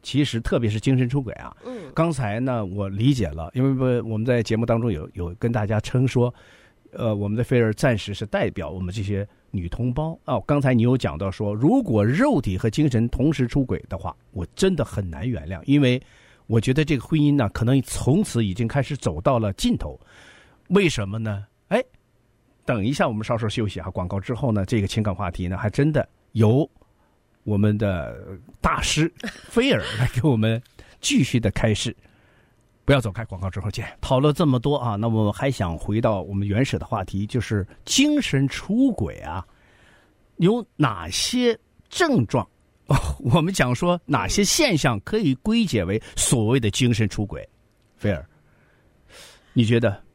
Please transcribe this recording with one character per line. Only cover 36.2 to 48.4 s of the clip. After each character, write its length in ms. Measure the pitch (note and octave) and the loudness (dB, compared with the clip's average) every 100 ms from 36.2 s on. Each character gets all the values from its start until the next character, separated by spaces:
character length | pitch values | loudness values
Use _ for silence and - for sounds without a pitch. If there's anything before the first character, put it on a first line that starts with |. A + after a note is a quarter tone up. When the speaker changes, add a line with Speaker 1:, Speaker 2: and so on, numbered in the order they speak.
Speaker 1:
我 120 | F#2 | -2
们 120 | G2 G2+ | -4 -2
原 180 | G#2 | 0
始 140 | C3+ F#2+ | 0 -2
的 60 | |
话 200 | - A2 | -4 -6
题， 220 | F#2+ F#2+ G#2 | -4 -6 -4
就 140 | B2 | -4
是 260 | - G#2+ F#2+ - | -2 -4 -4 -12
精 360 | - - D4 D4 | -2 2 4 2
神 260 | - C#3 C#3 | 0 0 0
出 440 | - - A3 C4+ | -2 -4 2 2
轨 280 | G#3+ E2 - | 2 -4 -6
啊， 260 | - E2+ - _ _ _ _ _ _ _ _ - | -10 -10 -10 _ _ _ _ _ _ _ _ 0
有 280 | E3 A#3+ G3+ - | 2 2 -4 0
哪 320 | C#3+ F#2+ E2 | 0 0 -6
些 500 | - - B3 B3 A3 _ _ _ | -4 -2 2 2 0 _ _ _
症 380 | - E4+ A3+ A2 | 0 2 2 2
状？ 200 | B2+ G2 _ _ _ - | -2 -4 _ _ _ -2
<laughs> 360 | C#3 - - B2 | 0 0 -4 2
我 80 | - | 2
们 140 | D#3+ | 2
讲 180 | F#3+ B2+ | 0 0
说 260 | B2 F3 F3 | 2 0 -2
哪 220 | - C3+ F#2 | -2 -2 0
些 180 | - | 0
现 320 | G3+ - D4 E3 | 2 2 2 2
象 220 | D3 A2 | 2 0
可 180 | - G#3+ | -2 0
以 160 | F3 B2+ | 0 0
归 280 | - A3+ | 0 0
结 200 | G#3 A2+ | 2 0
为 180 | F2 G#2 - - | 0 -2 -4 -4
所 300 | - C3 G#2+ | 0 2 2
谓 120 | C3 | 2
的 100 | A2 | 0
精 220 | - B2 | 0 2
神 160 | A2 G#2+ | 2 0
出 160 | - | -2
轨？ 240 | G#2 - - _ _ _ _ _ | -6 -8 -16 _ _ _ _ _
菲 140 | - | -4
尔， 160 | E2 D#2+ _ | -4 -8 _